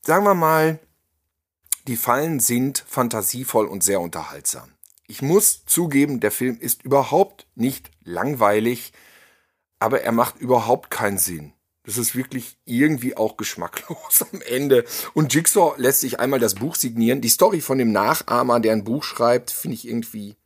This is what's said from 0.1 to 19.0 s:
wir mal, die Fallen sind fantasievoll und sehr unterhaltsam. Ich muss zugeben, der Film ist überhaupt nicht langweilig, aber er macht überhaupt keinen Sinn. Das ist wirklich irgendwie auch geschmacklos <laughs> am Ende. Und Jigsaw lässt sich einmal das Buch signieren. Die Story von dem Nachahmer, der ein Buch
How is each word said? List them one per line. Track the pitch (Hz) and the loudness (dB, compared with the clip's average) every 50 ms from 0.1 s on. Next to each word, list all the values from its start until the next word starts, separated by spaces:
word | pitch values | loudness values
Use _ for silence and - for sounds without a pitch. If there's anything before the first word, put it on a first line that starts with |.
| 160 185 208 | 2 4 4
wir | 202 196 | 4 4
mal, | 175 160 156 160 160 156 160 160 156 _ _ _ _ _ _ _ _ _ _ _ _ _ _ _ _ _ _ - - _ 127 | 4 4 2 4 4 2 2 0 -4 _ _ _ _ _ _ _ _ _ _ _ _ _ _ _ _ _ _ -10 -8 _ -8
die | 123 | -6
Fallen | 113 - 127 120 135 151 165 160 139 | -4 0 0 2 2 0 -2 -2 -2
sind | 123 - 120 120 131 143 135 - - | 0 0 0 0 0 -2 -4 -6 -10
fantasievoll | - - 139 123 117 117 110 101 - - 123 127 - - 113 107 | -6 -4 -2 -2 -2 -2 -4 -4 -4 -6 -6 -8 -2 0 0 0
und | - - 98 | 0 -2 -4
sehr | - 98 98 95 | -2 0 0 0
unterhaltsam. | 87 85 - 82 78 - - 73 - - - - - _ _ _ - _ _ _ _ _ | -2 -4 -8 -10 -10 -10 -14 -8 -8 -8 -8 -8 -14 _ _ _ -20 _ _ _ _ _
Ich | 113 - | -10 -6
muss | 139 139 170 208 220 - - - _ | -2 2 4 4 4 4 0 -2 _
zugeben, | - - 160 175 160 139 139 143 147 139 117 | -2 0 0 0 2 4 2 2 2 2 0
der | 110 104 | 0 0
Film | - - 127 127 120 117 | 0 0 -4 -4 -4 -6
ist | - 123 - - | -6 -6 -6 -6
überhaupt | - 131 139 139 131 - 139 170 196 - _ - - _ _ | -2 2 2 2 2 4 2 2 2 2 _ -20 -20 _ _
nicht | - 113 135 135 - - - _ _ | -4 -4 -4 -4 -6 -14 -20 _ _
langweilig, | _ 87 87 85 98 135 151 120 110 101 104 107 110 117 123 117 - - _ - _ - _ - _ _ _ _ _ _ _ _ _ _ _ _ | _ -8 -4 -4 -2 -2 0 2 2 4 4 4 2 0 -2 -4 -10 -18 _ -20 _ -20 _ -20 _ _ _ _ _ _ _ _ _ _ _ _
aber | 110 113 127 - | -2 0 0 0
er | - - | -2 0
macht | 113 117 123 - - - | 2 2 0 0 -2 -8
überhaupt | - 123 127 120 110 110 123 - - - | 0 2 2 2 4 2 0 0 0 -10
keinen | - - 113 101 101 92 | -6 -2 -2 -2 0 -2
Sinn. | - 95 87 78 73 73 _ _ _ _ _ _ _ | -4 -4 -4 -10 -12 -16 _ _ _ _ _ _ _
Das | - 104 | -8 -6
ist | 120 117 107 - | -4 -4 -4 -4
wirklich | 123 131 - 127 127 117 - - _ _ | -6 -8 -6 -10 -12 -12 -12 -20 _ _
irgendwie | - 117 120 143 156 156 123 117 127 - | -6 0 2 2 2 2 0 -4 -6 -2
auch | - 110 110 - | -2 -2 -2 -2
geschmacklos | - 107 - - - 85 - - - - - 165 - - - - - - - | -6 -8 -8 -8 -8 -10 -8 -10 -12 -12 -12 -14 -14 -4 0 0 0 0 -2
<laughs> | |
am | - 190 | -10 -14
Ende. | - 120 120 131 143 143 135 120 117 - - - - - - | -6 -4 -4 -2 2 4 4 4 4 0 -10 -10 -10 -4 0
Und | 156 156 131 | 0 0 2
Jigsaw | 123 156 165 - - 208 175 151 147 | 2 2 2 4 4 4 4 4 2
lässt | - 123 131 139 - | 2 0 2 2 2
sich | - 127 120 - | -2 -4 -4 -2
einmal | 120 131 139 127 | 0 0 2 2
das | 117 107 95 | 2 0 0
Buch | 98 113 156 - | -2 -6 -6 -4
signieren. | - - 123 117 117 113 117 131 139 | -4 -6 -4 0 2 2 2 2 0
Die | 117 113 | 0 0
Story | - - 180 185 202 165 | 4 4 4 4 4 0
von | - - 135 135 | -2 -2 0 0
dem | 123 113 | 2 2
Nachahmer, | 107 98 101 120 156 - - - 120 120 127 123 120 120 | 2 2 2 2 0 0 -2 -2 0 0 2 2 2 2
der | 113 110 | 4 2
ein | 113 110 | 2 0
Buch | 98 110 117 147 | 0 -2 -4 -4